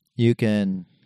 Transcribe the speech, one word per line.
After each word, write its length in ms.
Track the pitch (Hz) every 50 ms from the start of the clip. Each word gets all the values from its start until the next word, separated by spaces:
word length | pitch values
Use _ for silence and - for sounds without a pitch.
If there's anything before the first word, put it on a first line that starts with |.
| _ _ _
You 200 | - 117 117 120
can 520 | - 123 110 107 104 101 98 95 92 87 _ _ _ _